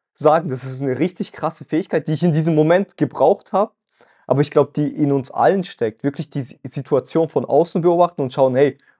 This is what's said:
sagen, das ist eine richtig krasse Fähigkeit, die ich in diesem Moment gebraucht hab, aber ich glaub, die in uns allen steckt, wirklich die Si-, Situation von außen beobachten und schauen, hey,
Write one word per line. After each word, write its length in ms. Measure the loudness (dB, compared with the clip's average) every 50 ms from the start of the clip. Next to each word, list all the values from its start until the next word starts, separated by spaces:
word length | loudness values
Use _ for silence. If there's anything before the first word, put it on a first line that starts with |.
| _ _ _
sagen, 360 | 0 2 4 4 4 0 -4
das 140 | -8 -8 -8
ist 180 | -12 -10 -6
eine 160 | -4 -4 -2 -2
richtig 320 | -2 -4 -4 -8 -12 -12 -10
krasse 320 | -8 -8 -8 -8 -10 -10
Fähigkeit, 420 | _ -4 -4 -4 -2 -4 -4 -2
die 60 | -2 -4
ich 100 | 0 0
in 80 | 0
diesem 240 | 0 0 0 2 2
Moment 420 | 2 4 4 4 2 2 -2 -4
gebraucht 540 | -4 -4 -4 0 2 2 2 2 0 _ -4
hab, 240 | -2 -2 -2 -2 _ _ _ _ _ _ _ _ _ _ _
aber 140 | -2 0 0
ich 100 | 0 2
glaub, 220 | 2 2 2 2 _
die 140 | -4 -4
in 240 | -2 -2 -2 0 0
uns 180 | 0 -2 -2 -6
allen 320 | -2 0 2 2 2 0 -4
steckt, 380 | -6 -6 _ -6 -6 -4 _ -6
wirklich 260 | -6 -6 -6 -12 -8
die 120 | -8 -8
Si-, 180 | -8 -8 -14 _ -16
Situation 640 | -10 -10 -10 -4 -2 -2 -2 -2 -2 -2 -2 -2 0
von 160 | -2 -4 -2
außen 360 | 2 2 2 2 2 -2 0
beobachten 400 | 2 2 4 4 2 0 0 -6
und 100 | -6 -4 0
schauen, 220 | 2 2 2 4
hey, 220 | 2 2 2 0 _ _ _ _